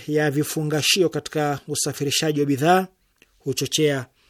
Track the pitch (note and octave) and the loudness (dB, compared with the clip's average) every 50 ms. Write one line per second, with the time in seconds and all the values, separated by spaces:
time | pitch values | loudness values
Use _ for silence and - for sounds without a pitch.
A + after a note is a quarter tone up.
0 | - - D3+ D3+ D3+ D3+ C3+ D3+ D3 - - D#3+ D#3 D3+ D#3 D3+ C3+ - - G3+ | -2 -2 0 2 2 2 0 0 -2 -2 -4 -4 -4 -2 -2 0 0 2 2 4
1 | F3+ D#3 - D3+ - - - D#3 D3+ D3 C#3+ C#3 - - D3 - - D3+ C3+ - | 2 2 0 -2 -8 -4 -4 -2 -2 -2 -2 -4 -6 -8 -6 -4 -4 -4 -4 -4
2 | D3 C#3+ C3+ - - D#3+ D3+ C#3+ D3 C#3+ C#3+ B2 C#3+ E3 F3+ F#3 F#3+ F#3 _ _ | -4 -2 -2 0 0 0 0 0 2 0 0 2 4 4 4 4 4 0 _ _
3 | _ _ _ _ _ _ _ _ - C#3 B2+ - C#3+ B2+ - - D#3 D3 C#3+ C3+ | _ _ _ _ _ _ _ _ -6 -6 -4 -4 -4 -2 0 2 2 2 0 0
4 | B2+ - _ _ _ | -6 -10 _ _ _